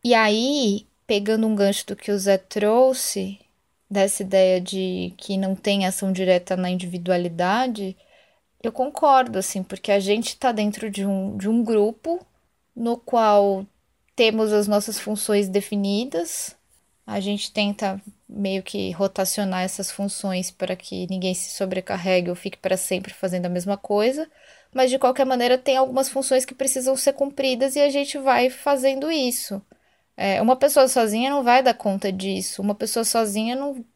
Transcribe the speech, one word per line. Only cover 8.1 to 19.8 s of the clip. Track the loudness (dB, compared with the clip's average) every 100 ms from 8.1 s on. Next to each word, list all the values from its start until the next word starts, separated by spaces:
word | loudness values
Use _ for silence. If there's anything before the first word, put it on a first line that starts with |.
| _ _ _ _ _
eu | -8
concordo, | -4 -4 0 4 6 4 -2
assim, | -4 -6
porque | -8 -10 0
a | 0
gente | 2 0 -2 -2
tá | -2
dentro | 0 -2 -2 -8
de | -4 -2
um, | -2 -4 -4
de | 0
um | 0
grupo | 2 2 2 0 -6 -6 -6 _ _ _ _
no | -8 -4 -4
qual | 0 2 6 6 6 2 -6 _ _ _ _ 2
temos | 2 4 2
as | 2 2
nossas | 0 0 -8
funções | -6 -6 0 0 2
definidas, | 0 -2 -2 0 -2 -2 -4 -4 -6 -10 -14 _ _ _ _ -10
a | -6
gente | -4 -4 -6
tenta | -2 -2 -2 -4 -6 -12 -20 _
meio | -6 -4 -4
que | -6 -6 -6
rotacionar | -2 -4 -2 -4 -2 -2 -2
essas | -4 -6